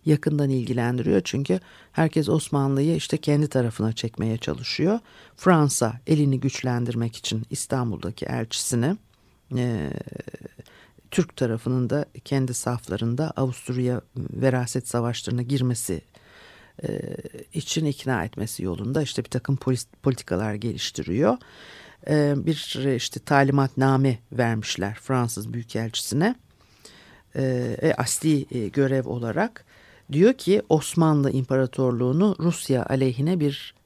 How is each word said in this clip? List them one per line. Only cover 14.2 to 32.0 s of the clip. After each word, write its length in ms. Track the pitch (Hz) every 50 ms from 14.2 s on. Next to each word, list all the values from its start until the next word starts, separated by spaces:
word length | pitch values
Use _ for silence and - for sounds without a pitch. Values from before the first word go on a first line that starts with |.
| - - - 117 123 135 127 127 123 117 - 131 - -
savaşlarına 540 | - 120 117 120 120 - - - 123 120
girmesi, 600 | 123 120 139 135 127 127 123 - - - 90 76 - _ _ - _ - - - - - - - - - _ - -
e, 160 | - 52 50 - - - - - - - - - - -
için 320 | 165 - - - 165 160
ikna 380 | 147 139 - - 131 127 104 85
etmesi 400 | 107 - - 101 110 - - 90
yolunda 380 | 92 87 85 101 113 135 156
işte 220 | 147 - - - 120
bir 60 | -
takım 260 | - 131 - - 139
polis-, 320 | 131 - 131 131 120 - - - _ -
politikalar 500 | 139 127 - - - 90 90 107 110 104
geliştiriyor. 840 | 104 107 117 - - - - - - - - 87 113 151 208 247 247 - - - - - - - - - - - _ - -
E, 260 | 151 151 147 143 143 139
bir, 460 | - 160 156 147 - - - - 131
e, 100 | 139 135
işte 240 | - - - - -
talimatname 1000 | - - 147 139 139 135 139 139 135 135 - - 131 135 135 131 135 135 123 113 - _
vermişler 680 | - 113 123 117 113 110 104 - - - 92 101 104 -
Fransız 520 | - - 135 127 120 117 - - 107 113 113
Büyükelçisine. 800 | 120 113 - - 113 113 113 - - - - 113 139 165 226 247 - _ _ _ _ _ _ _ _ _ - - - - - - - _ _ _
E, 80 | 135 135 131 127 123 123 120 117 -
e, 120 | - 160 -
asli, 520 | - 123 117 - - - 160 156 143 - -
e, 160 | - 127 110 95
görev 400 | - 143 139 135 135 135 123 123
olarak. 560 | 117 123 117 117 107 156 202 233 - - - _ - - - - - - _ -
Diyor 220 | 143 147 185 233 262
ki 280 | - - 170 190 208 - -
Osmanlı 600 | 160 156 - - - 170 160 160 151 147 139 139
İmparatorluğu'nu 1040 | - 135 131 - 135 131 131 120 - - 135 127 123 113